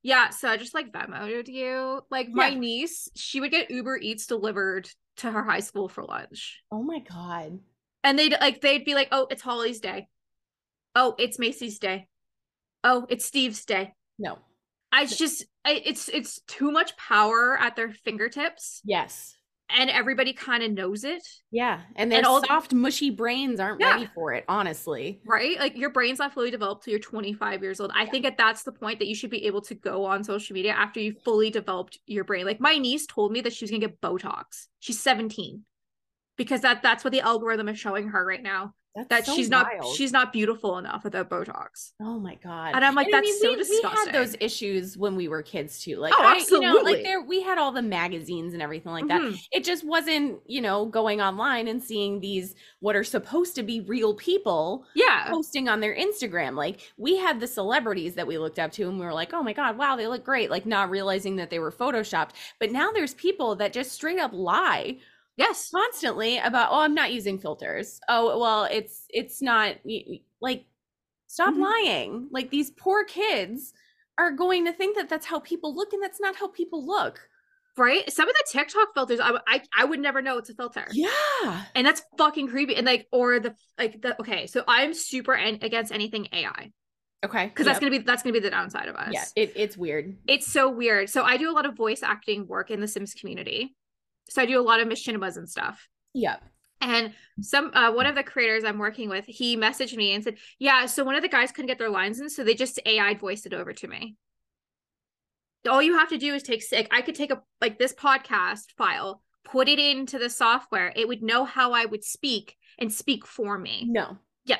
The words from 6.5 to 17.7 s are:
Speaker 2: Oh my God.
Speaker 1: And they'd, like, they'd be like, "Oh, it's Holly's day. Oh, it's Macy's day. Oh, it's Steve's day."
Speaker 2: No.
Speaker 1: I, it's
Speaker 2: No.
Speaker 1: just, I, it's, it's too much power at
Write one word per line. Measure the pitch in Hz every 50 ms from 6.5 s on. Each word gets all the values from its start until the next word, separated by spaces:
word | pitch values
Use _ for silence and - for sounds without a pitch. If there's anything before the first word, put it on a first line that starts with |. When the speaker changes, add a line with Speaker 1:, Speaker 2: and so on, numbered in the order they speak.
| - - _ _
Speaker 2:
Oh | 214 214 240
my | 311 330 294
God. | - - 175 170 175 175 170 170 160 156 180 190 _ _ _ _ _ _ _ _ -
Speaker 1:
And | 277 277
they'd, | 285 311 277 294 -
like, | - 285 - -
they'd | - 285 277 285 285
be | 294 285
like, | 277 269 269
"Oh, | - 269 262 262
it's | 262 262
Holly's | - 254 240 233 233 233 240 220
day. | - 185 180 196 202 _ _ _ _ _ _ _ _ _ _ _ _ _ _ _ _ _ _
Oh, | 240 262 240 226 -
it's | 240 247 -
Macy's | - 240 226 - - 247 226 208 -
day. | - 190 185 196 190 _ _ _ _ _ _ _ _ _ _ _ _ _ _ _ -
Oh, | 247 254 247 240 -
it's | 247 240 -
Steve's | - - 277 254 247 214 - -
day." | - 208 190 196 208 _ _ _ _ _
Speaker 2:
No. | - 208 151 90 - _ _ _ _ _ _ _ _ _ _
Speaker 1:
I, | 240 269 294
it's | 262
Speaker 2:
No. | -
Speaker 1:
just, | - 320 302 - - - _ _ _ _
I, | 285 294 - -
it's, | 302 - - - -
it's | - 302 240 - - - _
too | - - - 269 294
much | 294 320 339 330 -
power | - - - 220 208 214 214 226 226 240 247 269 -
at | - 233